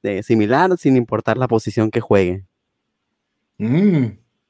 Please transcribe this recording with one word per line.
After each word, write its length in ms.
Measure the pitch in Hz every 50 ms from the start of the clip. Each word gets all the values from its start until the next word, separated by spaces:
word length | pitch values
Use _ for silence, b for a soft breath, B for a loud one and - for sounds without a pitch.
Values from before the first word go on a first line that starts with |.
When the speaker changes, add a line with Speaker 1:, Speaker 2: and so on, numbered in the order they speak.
| -
Speaker 1:
de 200 | 98 101 92 110
similar, 540 | - 120 110 107 104 127 143 180 190 185 175
sin 200 | - 147 131 127
importar 400 | 120 - - 107 - - 110 123
la 100 | 131 120
posición 420 | 117 113 - 113 104 - 110 107
que 120 | - 117
juegue. 420 | 110 - 107 101 95 90 90 95 95 _ _ _ _ _ _ _ _ _ _ _ _ _ _ _ _ _ _ _ _ _ _ -
Speaker 2:
Mm, 480 | 104 113 127 165 202 208 180 151 127 110 98 _ _ _ _ _ _ _